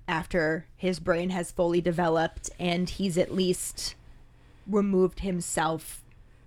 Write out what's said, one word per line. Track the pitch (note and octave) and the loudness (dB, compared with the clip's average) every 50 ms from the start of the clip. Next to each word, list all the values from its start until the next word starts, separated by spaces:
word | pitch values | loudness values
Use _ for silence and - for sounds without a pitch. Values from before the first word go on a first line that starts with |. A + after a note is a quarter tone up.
| - - | -4 -2
after | E3+ D#3 - - - F3 D#3 D#3 D#3+ E3+ - - - | -2 -2 -2 0 0 2 2 2 0 -2 -4 -10 -12
his | - - F#3 F#3 D#3+ | -4 -2 -2 -2 0
brain | E3 F3+ F3 E3 F3+ F#3 | 0 0 2 2 0 -2
has | F#3 F3+ F3 - | -2 -2 -4 -4
fully | - - F3 F3 F3 F3 | 0 0 2 2 2 2
developed | E3 F3+ E3+ E3 F3 E3 D#3+ E3 D#3+ E3+ - - - - - - | 2 2 2 2 2 4 4 4 2 0 -2 -8 -12 -12 -8 -4
and | F3 F3 F3 F3 F3+ F3 | -2 0 0 0 -2 -2
he's | - - G3 G3 D#3 F3+ | -2 -2 -2 0 2 0
at | F3 - - | 0 0 0
least | F#3+ F#3 F3+ F3+ - - - - - - - - - - - - - - - - - - - - - - | 0 2 2 0 0 -4 -8 -8 -8 -8 -10 -10 -12 -20 -20 -20 -20 -20 -20 -20 -20 -20 -20 -20 -18 -8
removed | G3+ G3 G3+ G3+ G3+ G3 F#3 F#3 F3+ - - | 0 0 2 2 4 4 4 4 4 2 -4
himself | F#3+ G3 F3+ F3 E3+ - - F3+ D#3+ D#3+ D#3+ D#3+ - - - - - - - - - - - - - | -4 -2 -2 -2 -4 -2 0 0 2 0 0 -2 -6 -12 -16 -16 -18 -20 -20 -20 -20 -20 -20 -20 -20